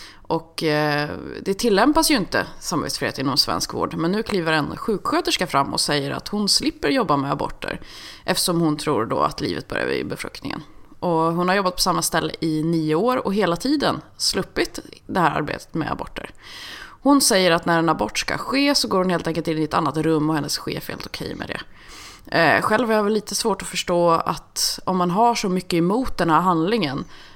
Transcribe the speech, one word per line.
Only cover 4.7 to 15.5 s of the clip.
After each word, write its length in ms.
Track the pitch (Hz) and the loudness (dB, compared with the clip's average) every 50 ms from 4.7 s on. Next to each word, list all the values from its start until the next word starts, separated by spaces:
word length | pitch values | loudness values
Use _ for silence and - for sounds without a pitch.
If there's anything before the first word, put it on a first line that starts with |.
| - - | -4 -4
sjuksköterska 720 | - - 208 - - - 285 339 349 349 - - 180 - | -2 -2 -2 -2 -2 -2 -2 -2 0 0 -2 -2 -2 0
fram 260 | - 139 139 - - | 0 0 0 0 -2
och 80 | - | -2
säger 300 | - - 147 147 139 139 | -2 0 0 -2 -2 -2
att 160 | 131 131 - - | -6 -6 -6 -6
hon 220 | 208 208 208 190 | -4 -2 0 2
slipper 400 | - - - 320 - - - 302 | 2 2 0 0 -2 -2 0 0
jobba 280 | 277 262 226 156 147 139 | 2 2 2 2 2 0
med 140 | 135 139 | 0 0
aborter 500 | 147 - - - - - - - - - - - - - - - - - - | -2 -2 -4 -4 -6 -8 -8 -8 -8 -8 -10 -14 -18 -18 -18 -18 -18 -8 -4
eftersom 360 | - - - - 185 175 165 | -2 -2 0 0 0 2 2
hon 160 | 165 156 151 151 | 2 2 0 0
tror 280 | - 156 143 107 113 | 0 0 0 0 0
då 140 | - 135 - | 0 0 2
att 220 | - - - - | 2 0 0 -2
livet 260 | - 95 82 69 - - | -4 -4 -4 -4 -6 -6
börjar 180 | - - 60 65 | -4 -4 -2 0
vid 200 | 69 64 65 104 | 0 -2 -2 -4
befruktningen. 560 | 113 - - - - - - - - - 151 - - - - - - - | -6 -8 -10 -12 -12 -10 -10 -8 -8 -10 -12 -14 -18 -20 -20 -20 -10 -6
Och 100 | - 180 170 160 165 165 165 | -2 0 2 2 2 2 2
hon 140 | 175 180 185 | 0 2 2
har 60 | 185 | 2
jobbat 200 | 202 190 180 180 | 2 2 0 0
på 60 | - | 0
samma 200 | - 190 170 165 | 0 0 2 0
ställe 320 | 165 - - 160 156 156 - - | 0 0 0 0 0 -2 -2 -2
i 240 | - 165 156 156 156 | -2 0 0 0 0
nio 320 | 165 170 160 156 151 156 | 2 2 2 2 2 2
år 220 | 165 220 247 254 254 - - | 2 2 2 0 0 0 0
och 60 | 190 | 0
hela 220 | 214 196 165 170 | 2 2 2 0
tiden 460 | 170 - 262 302 285 233 165 - 139 - - - - | 0 0 0 0 2 2 0 0 -2 -6 -12 -8 -4
sluppit 640 | - - - 190 185 - - - 349 - - - - - - - - - | -4 -2 -2 -2 -4 -4 -2 -4 -4 -4 -4 -10 -14 -14 -18 -18 -12 -6
det 120 | - 190 | -2 0
här 180 | 170 - - 151 | 2 2 2 0
arbetet 360 | 151 147 | -2 -4